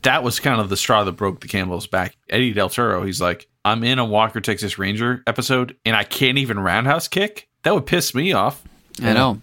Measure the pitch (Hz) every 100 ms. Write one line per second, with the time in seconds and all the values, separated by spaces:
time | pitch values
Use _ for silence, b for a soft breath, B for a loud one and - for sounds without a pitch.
0 | 131 147 123 - 143 113 98 98 - 110
1 | 95 82 98 85 - 101 92 87 - 92
2 | 90 _ - 110 123 101 92 - 117 90
3 | 95 87 90 87 - _ 104 113 117 131
4 | 113 104 110 113 113 101 101 - 95 104
5 | 120 123 - 117 120 131 123 - 110 110
6 | 101 - 131 135 127 101 95 101 131 160
7 | - 190 214 - - _ - 202 - 175
8 | - 123 185 123 107 - - _ _ -
9 | 117 113 131 107